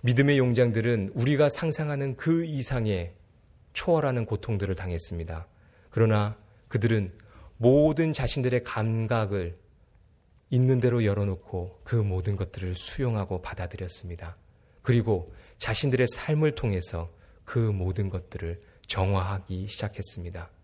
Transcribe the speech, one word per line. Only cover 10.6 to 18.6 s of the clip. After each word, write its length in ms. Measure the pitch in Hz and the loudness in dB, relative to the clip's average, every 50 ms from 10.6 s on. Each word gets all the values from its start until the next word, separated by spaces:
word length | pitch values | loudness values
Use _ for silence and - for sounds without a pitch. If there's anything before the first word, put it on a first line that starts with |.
| 127 127 131 123 | 4 4 4 4
대로 240 | 117 123 120 120 113 | 4 2 2 4 2
열어놓고 760 | 104 98 104 101 101 92 90 - - - 92 87 95 - - - | 2 2 2 0 -2 -2 -6 -8 -8 -8 -8 -8 -8 -12 -18 -6
그 120 | - 120 | -2 0
모든 400 | 117 104 101 92 92 85 107 101 | 0 2 2 0 0 0 -2 -2
것들을 380 | 95 98 90 - - 95 90 90 | -2 -4 -6 -6 -8 -6 -6 -4
수용하고 640 | - - - - - 135 123 113 107 95 90 92 90 | -6 -8 -8 -4 -2 -2 -2 0 -2 -2 -4 -6 -6
받아들였습니다. 960 | - - - - 90 87 - - 95 87 - - - 90 85 82 85 82 87 _ _ _ _ _ _ _ _ - | -6 -10 -8 -8 -8 -8 -8 -10 -8 -8 -8 -10 -10 -10 -12 -12 -12 -14 -16 _ _ _ _ _ _ _ _ -8
그리고 520 | _ - 123 120 101 110 104 90 85 - - - - - - | _ 2 2 4 4 2 0 0 -2 -8 -16 -20 -20 -20 -14
자신들의 500 | _ - - 110 - - 139 127 123 127 120 | _ -4 -2 -2 0 2 2 4 4 4 2
삶을 460 | - - - - 156 151 156 151 151 | 2 -2 0 0 2 2 2 2 0
통해서 560 | - - 113 98 90 87 - - 85 82 82 - - - - - - _ | 0 -2 -2 -2 -2 -2 -4 -6 -6 -6 -8 -12 -20 -20 -20 -20 -20 _
그 140 | - - 123 | -2 0 0
모든 520 | 117 110 101 95 90 92 92 - 101 95 | 2 2 0 0 0 -2 0 0 -2 -2
것들을 520 | 92 90 - - - - 82 82 85 - | -4 -6 -8 -8 -10 -6 -6 -6 -6 -8